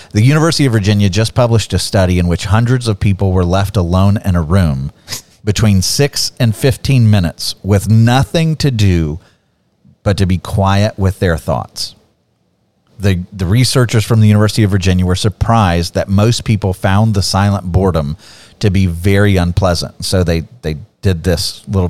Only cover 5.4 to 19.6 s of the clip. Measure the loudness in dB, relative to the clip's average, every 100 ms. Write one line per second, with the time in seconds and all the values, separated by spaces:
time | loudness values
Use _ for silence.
5.4 | -4 0 2 2 0 -2 -2 -2 -8 -2
6.4 | -4 0 -2 -2 0 2 4 2 0 -6
7.4 | -12 -8 -2 0 2 2 4 2 0 -2
8.4 | -2 0 -2 2 2 2 -2 -6 _ _
9.4 | _ _ _ _ _ _ -4 0 0 -2
10.4 | -2 -2 0 0 -2 -2 -4 -2 -2 -2
11.4 | -4 -6 -6 -12 -14 -14 _ _ _ _
12.4 | _ _ _ _ _ -4 0 0 -4 -6
13.4 | 0 0 2 0 0 0 0 2 4 4
14.4 | 2 2 0 2 0 0 0 0 -2 -4
15.4 | 0 2 2 0 -2 -6 -2 0 2 0
16.4 | -2 -2 -2 -2 0 2 2 0 -2 0
17.4 | 0 -2 -2 0 2 0 -4 -8 -14 -20
18.4 | -20 -4 0 2 0 0 0 2 2 2
19.4 | 0 0